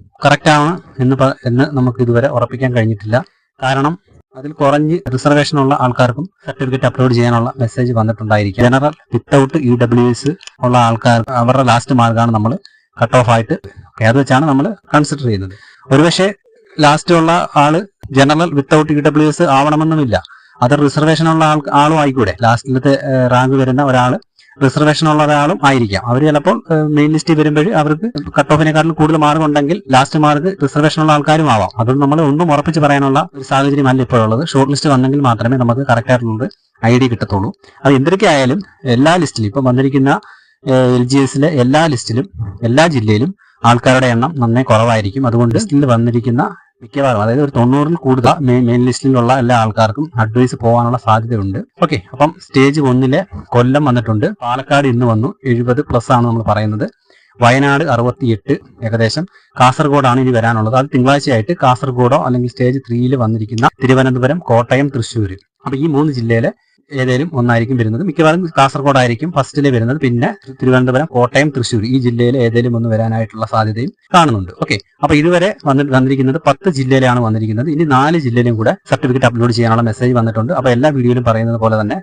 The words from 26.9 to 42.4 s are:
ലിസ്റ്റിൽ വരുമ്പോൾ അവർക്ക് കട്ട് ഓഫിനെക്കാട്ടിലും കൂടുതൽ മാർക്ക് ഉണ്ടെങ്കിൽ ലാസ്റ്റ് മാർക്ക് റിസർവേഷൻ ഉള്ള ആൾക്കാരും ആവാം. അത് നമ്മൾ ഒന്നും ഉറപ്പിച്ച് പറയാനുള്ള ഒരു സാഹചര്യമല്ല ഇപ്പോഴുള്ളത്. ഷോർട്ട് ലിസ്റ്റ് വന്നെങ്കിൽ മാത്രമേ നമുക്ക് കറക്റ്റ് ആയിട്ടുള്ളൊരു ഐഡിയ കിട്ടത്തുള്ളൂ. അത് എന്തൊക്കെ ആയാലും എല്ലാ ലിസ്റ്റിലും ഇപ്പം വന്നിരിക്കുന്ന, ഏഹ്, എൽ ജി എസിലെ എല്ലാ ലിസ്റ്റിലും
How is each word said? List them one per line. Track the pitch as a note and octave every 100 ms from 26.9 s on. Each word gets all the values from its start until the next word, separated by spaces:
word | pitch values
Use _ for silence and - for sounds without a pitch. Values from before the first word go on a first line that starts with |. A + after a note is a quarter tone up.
| D3 D3
ലിസ്റ്റിൽ | D#3 - D#3
വരുമ്പോൾ | D3+ D3+ D#3+
അവർക്ക് | G3 D3 D3+ A3+ - -
കട്ട് | - -
ഓഫിനെക്കാട്ടിലും | D3+ D#3 D#3 D#3+ D#3
കൂടുതൽ | D#3 D#3+
മാർക്ക് | D3+ D#3
ഉണ്ടെങ്കിൽ | D#3 D3 C#3+ G3 -
ലാസ്റ്റ് | C3 C#3 D#3
മാർക്ക് | D3+ D3 F3 G3
റിസർവേഷൻ | C#3 D3 D3+ D#3
ഉള്ള | D#3
ആൾക്കാരും | D3 D3 D#3 D#3
ആവാം. | A2 F2+ -
അത് | A#2 C3+
നമ്മൾ | C#3 D3+
ഒന്നും | D3+ D3 F3
ഉറപ്പിച്ച് | D3 E3+ D#3+
പറയാനുള്ള | D3 C#3+ C#3 C#3+ E3+
ഒരു | C#3
സാഹചര്യമല്ല | C3 C3+ C#3 C#3+ C3+ C3
ഇപ്പോഴുള്ളത്. | B2+ B2 A2 A2+ E3
ഷോർട്ട് | C#3 C3+
ലിസ്റ്റ് | C#3 D#3
വന്നെങ്കിൽ | C3 C3 C#3+
മാത്രമേ | C3+ A2 A#2 C3
നമുക്ക് | A#2+ A#2+ C#3
കറക്റ്റ് | A#2 A2+
ആയിട്ടുള്ളൊരു | B2 A#2 A2 F#3 - _ _
ഐഡിയ | A#2 B2 B2+
കിട്ടത്തുള്ളൂ. | A2+ A2 G2 G#2+ - _ -
അത് | C3+
എന്തൊക്കെ | C3+ C#3+ F#3+ G3+
ആയാലും | D3 B2+ E3 - _
എല്ലാ | C3 A#2+ D3+ F3+
ലിസ്റ്റിലും | D3+ - G#2
ഇപ്പം | C#3
വന്നിരിക്കുന്ന, | B2+ B2 C3+ C#3 C3+ F3 - - _ _
ഏഹ്, | - C3 B2+
എൽ | B2
ജി | B2 C#3
എസിലെ | C3+ C3+ D3+ D3+
എല്ലാ | B2 D3 E3
ലിസ്റ്റിലും | B2+ - A#2 - -